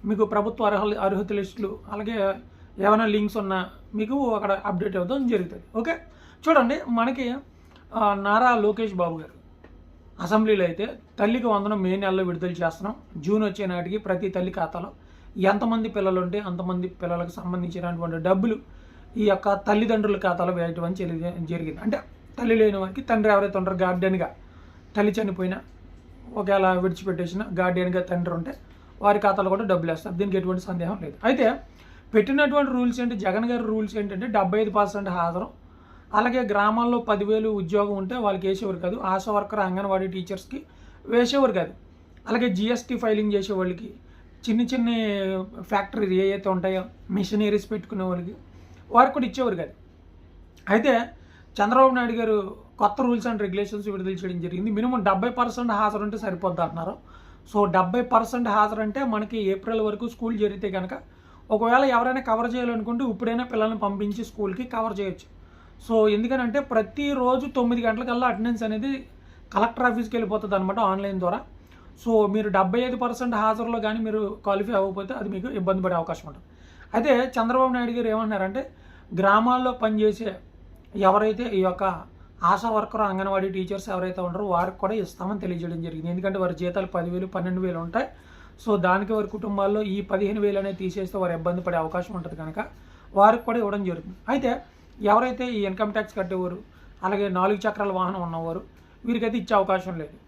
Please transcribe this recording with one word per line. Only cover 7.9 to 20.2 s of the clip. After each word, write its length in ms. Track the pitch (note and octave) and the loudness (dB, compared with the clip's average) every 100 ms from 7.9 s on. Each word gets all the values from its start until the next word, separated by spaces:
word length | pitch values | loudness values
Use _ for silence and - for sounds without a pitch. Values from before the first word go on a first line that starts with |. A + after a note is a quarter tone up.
| A3+ | 0
ఆ, 20 | G#3+ G3+ G3+ | 2 2 2
నారా 260 | G#3 B3 A#3 G#3 | 4 4 4 2
లోకేష్ 280 | G#3+ A3+ F#3 | 0 -2 -2
బాబు 140 | E3+ E3 | -2 -4
గారు 120 | D3+ - - - - - - - - - F3 | -12 -20 -20 -20 -20 -20 -20 -20 -20 -10 0
అసెంబ్లీలో 380 | G#3+ A3 G#3 F3+ | 2 4 2 2
అయితే 180 | E3 A3 - - - | -2 -8 -8 -18 -2
తల్లికి 280 | G#3 A#3+ A#3 | 0 2 2
వందనం 260 | G3+ G3+ G#3+ F#3 | 0 0 0 0
మే 80 | G3 | 0
నెలలో 220 | G3 F#3 F#3 | 0 0 0
విడుదల 240 | E3+ F3+ F3 | -2 -4 -2
చేస్తున్నాం. 340 | E3+ D#3+ F#3+ A3+ - E3+ D3+ | -2 -2 -8 -10 -12 -8 0
జూన్ 180 | G#3+ G#3+ | 2 2
వచ్చే 180 | G3 G3 | -2 -4
నాటికి 280 | F3 F3 G#3 G#3 | -4 -4 -6 -2
ప్రతి 240 | F3+ G3 F#3 | -2 -2 -2
తల్లి 160 | F3+ F#3 | -4 -4
ఖాతాలో 340 | E3 F3 F3 - - - - - F#3+ | -4 -6 -10 -14 -20 -20 -16 0 2
ఎంతమంది 380 | G#3 A#3 A3+ A3 G#3 | 2 2 0 -2 0
పిల్లలు 240 | F#3+ F#3 F3+ | 0 0 0
ఉంటే 160 | G3+ G3+ | -4 -6
అంతమంది 380 | F3 F3+ F3+ F3+ - | -6 -4 -2 -4 -6
పిల్లలకు 320 | F3 E3+ E3+ - | -6 -4 -6 -8
సంబంధించినటువంటి 840 | F3+ F3+ F3 F3 F3 E3+ E3+ E3 E3+ | -6 -4 -4 -6 -6 -4 -4 -2 2
డబ్బులు 280 | F#3+ A3+ A3 - - - - - A#3 | 4 4 0 -6 -20 -20 -20 -10 0
ఈ 20 | G#3 | 4
యొక్క 160 | F#3+ G3+ G3+ G#3 | 4 2 0 4
తల్లిదండ్రుల 500 | G#3 A3 A3 G#3 F#3+ | 2 4 2 2 2